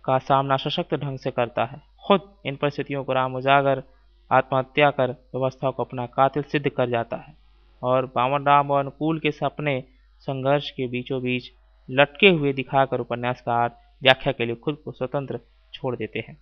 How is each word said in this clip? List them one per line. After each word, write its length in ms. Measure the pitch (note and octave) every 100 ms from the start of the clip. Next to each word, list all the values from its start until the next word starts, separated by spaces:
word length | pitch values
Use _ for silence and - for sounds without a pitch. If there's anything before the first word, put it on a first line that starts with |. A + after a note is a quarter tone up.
का 140 | - C3
सामना 380 | - C#3 C#3 C3+
सशक्त 340 | D3+ D#3+ E3+ D3+
ढंग 220 | C#3+ C3
से 120 | C#3
करता 340 | B2 A#2 - A2+
है। 160 | D3+ _ _ -
खुद 280 | G3 - _ -
इन 100 | C#3
परिस्थितियों 480 | C#3+ C#3+ C3+ C#3
को 100 | C3
राम 220 | C3 C3 B2+
उजागर 480 | C3 C#3 C#3 C3 - _ _ _ _
आत्महत्या 580 | B2+ - C3+ C3 - C#3+
कर 200 | C#3 B2+
व्यवस्था 580 | A#2 _ B2+ C3 - C3+
को 140 | B2+
अपना 220 | A#2+ B2+ A#2+
कातिल 360 | - C3+ D3 C#3
सिद्ध 240 | D#3 C#3+
कर 200 | - B2
जाता 280 | A#2+ A#2 -
है 180 | - - _ _ _ _
और 240 | B2 B2+ B2+ A#2+
बावन 300 | B2+ C#3+ C#3
राम 260 | C#3+ C#3+
और 80 | C#3
अनुकूल 400 | C#3 - D#3 D#3+
के 120 | D3+
सपने 500 | D3 C#3+ - D3+ C3 - _ _ _
संघर्ष 480 | - C3+ C3 C#3+ C#3+
के 160 | - B2+
बीचों 340 | B2 B2 C3+
बीच 300 | B2+ B2+ A#2+ _ _ _ -
लटके 400 | C3 C#3+ - G3+
हुए 240 | E3+ C#3+
दिखाकर 460 | C3+ B2+ C#3 C3+ B2+
उपन्यासकार 760 | A#2+ A#2+ B2 B2 - A#2+ A#2+ - _ _
व्याख्या 320 | C3 C3 C#3+
के 120 | C3 A#2
लिए 100 | A#2
खुद 180 | - C#3+
को 160 | -
स्वतंत्र 480 | - B2+ D3 C3 A#2 _ _ _
छोड़ 220 | - C3+ A#2+
देते 240 | G#2+ A#2
हैं। 180 | - D#3